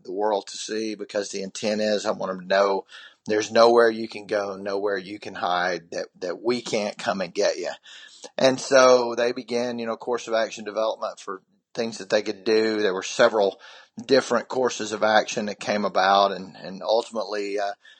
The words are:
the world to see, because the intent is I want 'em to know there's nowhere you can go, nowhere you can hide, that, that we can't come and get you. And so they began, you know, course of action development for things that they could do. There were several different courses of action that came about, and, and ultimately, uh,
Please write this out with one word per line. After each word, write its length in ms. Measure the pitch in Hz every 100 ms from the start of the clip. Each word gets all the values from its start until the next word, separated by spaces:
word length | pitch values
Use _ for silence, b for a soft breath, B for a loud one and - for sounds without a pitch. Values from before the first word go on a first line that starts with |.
the 80 | 95
world 360 | 95 107 101 -
to 100 | -
see, 380 | - 110 110 101
because 340 | 101 104 98
the 120 | 98
intent 400 | 95 - 110 107
is 240 | 107 104 101
I 60 |
want 220 | 101 95
'em 80 | 92
to 40 | 90
know 400 | 98 101 95 B B B B -
there's 260 | 107 110
nowhere 380 | 117 117 117 117
you 200 | 113 110
can 180 | 107 104
go, 300 | 107 101 98
nowhere 400 | 101 101 101 98
you 220 | 92 104
can 160 | 104 92
hide, 560 | 90 90 90 87 82
that, 160 | 90 - _
that 220 | 90 87
we 200 | 110 123
can't 360 | - 113 104 -
come 240 | 117 95
and 120 | 87
get 240 | 98 95 85
you. 140 | 78 - B B B B B -
And 220 | 131 131
so 560 | - 135 127 127 120 117
they 160 | 120
began, 480 | 123 120 120 123 120
you 60 | 113
know, 100 | 110
course 320 | - 117 -
of 60 |
action 320 | 110 107 117 107
development 560 | 104 110 92 107 90
for 200 | - 95 _ _ _
things 260 | - 113 107
that 100 | 98
they 120 | 107
could 220 | 107 98
do. 380 | 113 110 110 107
There 120 | 104
were 100 | 92
several 580 | - - 117 107 98 - B B B - -
different 420 | 131 - 120 -
courses 440 | 131 123 - 107
of 120 | 107
action 420 | 107 107 - 120 104
that 140 | 98
came 260 | - 104 98
about, 460 | 95 95 98 98
and, 240 | 92 95 -
and 260 | 90 98
ultimately, 760 | 85 110 - 113 98 104 101 101
uh, 120 | 101 101 b